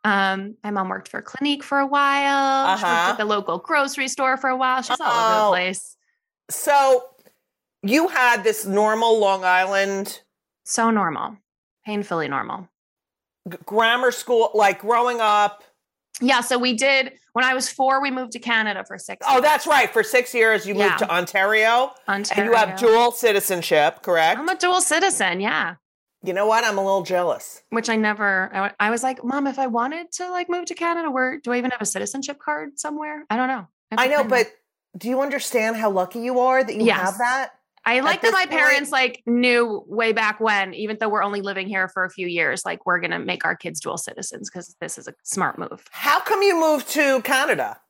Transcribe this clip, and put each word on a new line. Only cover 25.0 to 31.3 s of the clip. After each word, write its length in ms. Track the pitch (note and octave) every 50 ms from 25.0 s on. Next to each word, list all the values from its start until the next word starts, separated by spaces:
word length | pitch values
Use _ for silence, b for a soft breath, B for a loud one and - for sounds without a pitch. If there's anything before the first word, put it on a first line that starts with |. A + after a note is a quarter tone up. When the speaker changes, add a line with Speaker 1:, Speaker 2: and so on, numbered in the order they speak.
| F#4 F#4+ - - G3+ F#3 F3 F#3
Speaker 1:
yeah. 340 | G3 A3 - D#3 F#3+ E3 F3 _ _ _ _ _ _ _ _ _ -
Speaker 2:
You 100 | F3+ F3
know 140 | F#3+ G#3
what? 160 | A3 A3 A3+ A#3+
I'm 160 | A3 G3+ G3
a 40 | G3
little 200 | G3 G3 G3 F3
jealous. 580 | - F#3 F3+ F3+ E3 A#2 G2+ - - - - _ _
Speaker 1:
Which 180 | A3+ A3+ A3+
I 100 | A#3 A3+
never, 520 | A3 G#3+ G#3+ G#3 G#3+ G#3 G3+ F#3+ F#3 F#3 F#3+
I, 360 | - G3 G3 G3+ - - G#3
I 20 | G#3+
was 140 | A#3 A#3 B3
like, 200 | C4 B3+ B3 -
"Mom, 220 | A#3+ C4+ C#4+ C#4
if 140 | C#4 C4 C4+
I 80 | C4+
wanted 440 | B3+ A3+ A#3 A#3+ C4+ D#4 E4+ F4 E4+ -
to, 180 | - F4+ F4+
like, 180 | F4+ F4+ F4 F4
move 160 | F4 F4+ F4
to 80 | - E4+
Canada, 380 | E4+ E4+ E4+ E4+ E4+ E4 D#4
where, 280 | B3+ C4 B3+ B3+